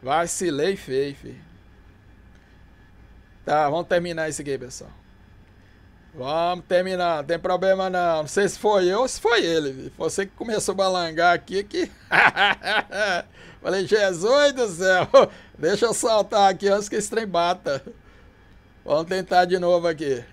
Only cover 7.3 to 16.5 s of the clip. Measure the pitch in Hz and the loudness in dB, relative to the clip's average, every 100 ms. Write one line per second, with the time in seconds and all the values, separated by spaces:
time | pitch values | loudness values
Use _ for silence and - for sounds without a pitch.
7.3 | 170 180 180 190 190 190 180 175 160 151 | -4 0 0 2 2 0 0 0 0 -2
8.3 | - 196 - 214 208 180 196 254 - 427 | 0 0 0 2 4 2 2 -2 -2 0
9.3 | 233 170 165 147 135 143 - 160 156 196 | 2 2 0 -2 -8 -14 -6 -6 -4 -6
10.3 | - 226 214 - 190 190 185 170 160 170 | -8 -6 -4 -2 0 0 0 -2 2 4
11.3 | 175 - 190 202 - 339 - - 175 240 | 2 0 -6 -4 -6 -6 -8 0 4 4
12.3 | - 202 - - 208 - 190 208 175 - | 4 0 0 -2 -4 -4 -4 -2 -2 -6
13.3 | - - - - 185 180 214 196 175 196 | -18 -20 -12 -4 -4 0 2 2 0 0
14.3 | 277 285 269 233 165 185 185 - 269 214 | 4 4 2 -4 0 2 2 6 6 6
15.3 | - - - 151 196 233 214 240 220 202 | 0 -20 -4 -2 0 0 0 0 0 2
16.3 | 220 196 | 4 4